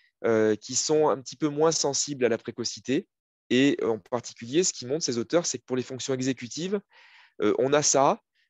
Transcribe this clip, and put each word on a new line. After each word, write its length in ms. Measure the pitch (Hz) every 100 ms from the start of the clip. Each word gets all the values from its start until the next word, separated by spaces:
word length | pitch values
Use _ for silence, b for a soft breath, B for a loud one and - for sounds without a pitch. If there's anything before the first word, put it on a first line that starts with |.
| b _
euh, 320 | 117 113 110 107
qui 200 | - 127
sont 340 | - 151 151
un 120 | 135
petit 140 | 127 -
peu 140 | 156
moins 240 | 147 160
sensibles 500 | 156 147 135 - 139
à 60 | 117
la 80 | 117
précocité. 720 | - 117 113 - - 143 - _ _ _ _
Et 280 | 123 139 -
en 160 | 110 110
particulier, 640 | - 120 - - 117 151
ce 100 | 185
qu'ils 140 | - 123
montrent, 160 | 151
ces 140 | 156 117
auteurs, 280 | 113 165 170
c'est 140 | 123
que 60 | -
pour 100 | 127
les 80 |
fonctions 300 | 123 131 -
exécutives, 680 | 131 131 127 117 - 180 202 - b b b b -
euh, 120 | 104 -
on 140 | 127
a 100 | 147
ça, 400 | 147 143 143 220 _ _